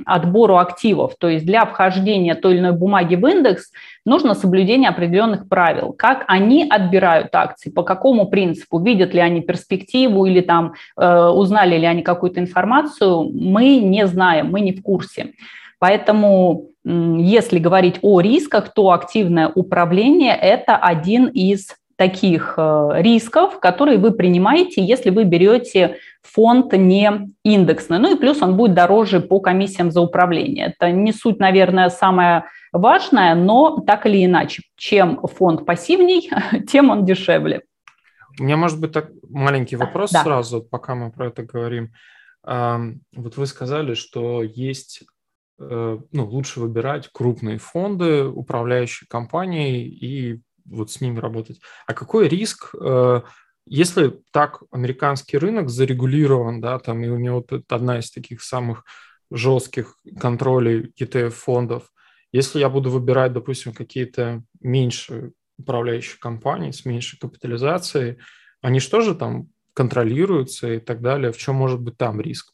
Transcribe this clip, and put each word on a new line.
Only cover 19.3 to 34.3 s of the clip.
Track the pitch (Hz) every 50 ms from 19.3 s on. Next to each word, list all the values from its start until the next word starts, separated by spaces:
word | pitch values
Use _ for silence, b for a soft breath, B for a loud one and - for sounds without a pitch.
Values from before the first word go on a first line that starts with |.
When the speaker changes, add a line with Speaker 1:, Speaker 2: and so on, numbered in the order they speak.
| 175 165 160 - -
Speaker 1:
управление — | - 180 185 180 175 175 165 175 185 220 262 294 370 285 240 202 -
это | - 185 202 - - - 220
один | - - 180 175 160 151 180 214 240 254
из | 233 240 - 185 190 202 190 196 - - _ _ _ _
таких, | - 185 185 185 - - 190 170 156 - - -
э, | - 160 156 156 151 147 147 147 165 170
рисков, | 226 233 226 226 - - 311 359 392 - -
которые | - 180 175 - 285 302 262 202
вы | 185 226 196
принимаете, | 220 180 180 180 175 185 208 262 339 359 359 - - 190
если | 175 240 254 - 202
вы | 180 214 226
берете | 185 170 170 180 202 233 247 240 - - 196 180 160 B B B B B B B
фонд | _ - - 220 226 240 254 262 269 -
не | 190 190 185 185 196 208 208 208 208 202 - - _ -
индексный. | 214 214 202 180 151 160 151 - - 170 175
Ну | 247 381 381
и | -
плюс | - 254 294 294 -
он | 185 185
будет | 190 240 226 180
дороже | 180 175 175 196 220 226 190 196 180
по | - - 190 196
комиссиям | 190 185 180 185 196 190 - - 175 170
за | 160 175
управление. | 175 170 175 175 180 180 175 160 - - - - - - 175 -
Это | - 175
не | 175 185 208 220 214
суть, | - - 233 214 220
наверное, | 202 190 185 190 190 180 180 185 185 180
самое | 175 - - 190 185 180 175 175 170 170 165 B B B B B B
важное, | 175 185 233 311 381 - - - 226 185 175 165
но | 170 175 190 220 247 302 311 311 - -
так | - 202 214 -
или | 214 208 196 185
иначе, | 180